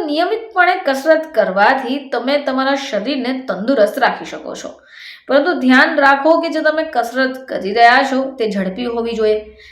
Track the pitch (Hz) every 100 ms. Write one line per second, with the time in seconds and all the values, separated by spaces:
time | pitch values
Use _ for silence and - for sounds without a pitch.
0 | 311 294 359 440 - 370 349 370 277 262
1 | 311 320 320 - 190 190 214 262 240 277
2 | - 247 254 285 277 262 269 277 - 208
3 | 226 285 240 262 233 180 226 277 208 269
4 | 220 180 160 156 - - - - _ -
5 | - - - 269 339 277 254 254 311 302
6 | 277 277 311 330 330 302 311 311 320 240
7 | 226 254 262 262 - - 190 220 233 262
8 | 262 262 269 - 214 196 185 185 240 233
9 | 233 220 214 214 - - -